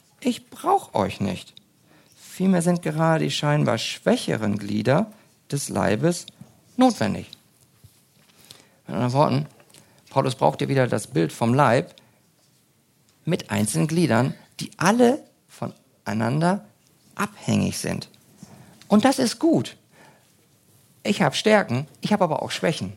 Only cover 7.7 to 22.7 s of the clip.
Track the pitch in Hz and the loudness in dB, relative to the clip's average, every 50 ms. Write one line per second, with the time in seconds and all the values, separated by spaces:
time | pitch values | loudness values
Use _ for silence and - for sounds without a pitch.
7.7 | _ _ - - _ _ _ _ _ _ _ _ _ _ - - - - _ _ | _ _ -20 -20 _ _ _ _ _ _ _ _ _ _ -20 -20 -20 -20 _ _
8.7 | _ _ _ - - 98 123 123 120 139 156 - 123 139 151 - - _ _ _ | _ _ _ -8 -4 -2 -2 0 2 2 2 2 2 0 -2 -4 -12 _ _ _
9.7 | - - - _ _ _ _ _ - 135 139 135 123 - 143 156 156 - 143 135 | -20 -20 -20 _ _ _ _ _ -2 0 0 0 -2 2 0 0 2 0 -2 0
10.7 | 139 135 127 117 113 110 - - 131 160 165 147 - - 120 113 123 143 143 117 | 2 2 2 2 0 -4 -4 -4 -2 -2 -2 -2 -2 -2 0 2 4 4 4 4
11.7 | 113 143 170 - - - _ _ _ _ _ _ _ _ _ _ _ _ _ _ | 4 2 0 -4 -12 -20 _ _ _ _ _ _ _ _ _ _ _ _ _ _
12.7 | _ _ _ _ _ _ _ _ _ _ _ 156 170 - - - 104 104 107 107 | _ _ _ _ _ _ _ _ _ _ _ -4 -4 -4 -4 -4 -2 -2 -2 0
13.7 | - 160 165 147 160 180 170 120 113 117 131 151 - - - _ _ - - - | 0 -2 -2 0 0 0 2 2 2 2 2 0 -4 -8 -16 _ _ -14 -14 -14
14.7 | - - 151 185 226 240 247 240 277 - - - _ _ _ _ - - 120 - | -6 0 2 2 4 6 4 4 4 0 -6 -16 _ _ _ _ -14 -12 -12 -12
15.7 | - _ _ _ _ _ _ 107 104 113 113 117 139 156 170 175 196 202 - - | -12 _ _ _ _ _ _ -4 -2 -2 0 0 0 0 0 0 0 -2 -6 -12
16.7 | _ _ _ _ _ _ _ _ _ - 202 208 - - - - 107 101 95 92 | _ _ _ _ _ _ _ _ _ -8 -8 -8 -8 -8 -4 0 0 0 0 -2
17.7 | - - - 87 90 - - - _ _ _ _ _ _ - - - - - - | -4 -6 -6 -6 -6 -6 -10 -12 _ _ _ _ _ _ -20 -20 -20 -20 -20 -20
18.7 | - - - - 202 214 - 262 269 - 262 220 - - 302 330 311 139 - - | -20 -20 -2 0 2 4 4 4 2 2 -2 -2 -2 0 2 2 2 2 0 -4
19.7 | - - _ _ _ - - - _ _ _ _ _ _ _ _ _ _ _ _ | -10 -18 _ _ _ -20 -20 -20 _ _ _ _ _ _ _ _ _ _ _ _
20.7 | _ _ _ _ _ _ - 220 202 - 175 135 - - - 214 214 202 - - | _ _ _ _ _ _ -4 -4 0 0 0 0 0 0 2 4 4 4 2 0
21.7 | 120 131 151 - - _ - - 214 208 185 160 143 - - - - - 185 175 | -2 -4 -4 -6 -12 _ -4 -2 0 0 0 0 0 -4 -4 -6 -6 -2 -2 -2